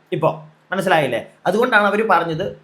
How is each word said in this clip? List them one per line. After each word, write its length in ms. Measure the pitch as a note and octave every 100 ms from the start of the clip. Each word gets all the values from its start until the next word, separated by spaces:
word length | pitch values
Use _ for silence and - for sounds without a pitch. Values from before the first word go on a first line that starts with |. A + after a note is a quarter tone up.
| _
ഇപ്പൊ 280 | E3 D#3+ - - _ _
മനസ്സിലായില്ലേ? 540 | F#3 F#3 E3 C3+ A2+ - _ F3
അതുകൊണ്ടാണ് 400 | G#3 B3+ G#3+ G#3
അവര് 200 | G#3 A3
പറഞ്ഞത് 540 | E3+ E3 D#3+ G3+ -